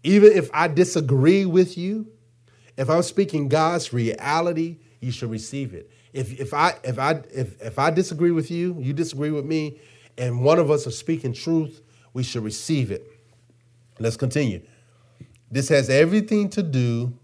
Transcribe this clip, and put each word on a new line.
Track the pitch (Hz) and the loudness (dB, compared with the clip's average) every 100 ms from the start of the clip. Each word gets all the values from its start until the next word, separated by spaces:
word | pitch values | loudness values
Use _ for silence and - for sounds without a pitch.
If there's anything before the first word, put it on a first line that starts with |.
Even | 143 202 208 | 4 10 10
if | 196 135 | 8 0
I | 151 170 | -2 0
disagree | 151 180 165 135 135 151 196 190 | 2 2 2 0 4 6 4 4
with | 170 180 175 | 2 2 -2
you, | 180 220 214 - _ _ _ _ _ - | -6 -6 -10 -18 _ _ _ _ _ -6
if | 131 | 0
I'm | 165 | 2
speaking | 175 - 196 156 139 | 2 -2 0 -2 0
God's | 156 160 170 - | 2 2 0 -2
reality, | 120 113 - 135 160 175 160 165 165 _ _ | -2 -2 -2 -2 0 0 -2 -6 -8 _ _
you | 127 | -10
should | 120 117 | -8 -8
receive | 110 - 139 131 | -8 -10 -10 -10
it. | 90 - _ _ | -12 -20 _ _
If, | 139 110 127 | -8 -8 -8
if | 135 | -6
I, | 143 170 - | 0 0 0
if | 131 120 | -8 -4
I, | 139 156 - | -2 -2 -6
if, | 135 107 - | -8 -8 -10
if | 110 - | -10 -2
I | 147 | 0
disagree | 160 185 156 170 | 0 -2 0 0
with | 165 - | 0 -4
you, | 170 180 165 | -4 -6 -4
you | 131 | -6
disagree | 143 160 139 151 | -4 -6 -4 -4
with | 147 139 | -4 -2
me, | 160 151 - - - - - | -4 -4 -10 -20 -20 -20 -6
and | 123 120 | -4 0
one | 135 165 | 4 4
of | 151 | 4
us | 151 131 | 0 -2
are | |
speaking | - - 165 131 | -8 -6 -4 -4
truth, | 117 165 165 151 - _ _ _ | -6 -2 -2 -2 -10 _ _ _
we | 131 | -8
should | 123 120 | -6 -6
receive | 107 - - 151 110 | -6 -8 -4 -2 -2
it. | 101 - - _ _ _ _ _ _ _ - | -6 -12 -20 _ _ _ _ _ _ _ -6
Let's | 113 113 | -4 -2
continue. | 127 147 127 90 - _ _ _ _ _ - _ _ | -2 0 -2 -4 -12 _ _ _ _ _ -20 _ _
This | 123 131 | -6 2
has | 143 120 | 2 4
everything | 131 165 214 214 208 202 | 4 6 2 0 -2 0
to | 208 | -2
do | 170 135 120 117 123 123 | -2 0 0 0 -4 -8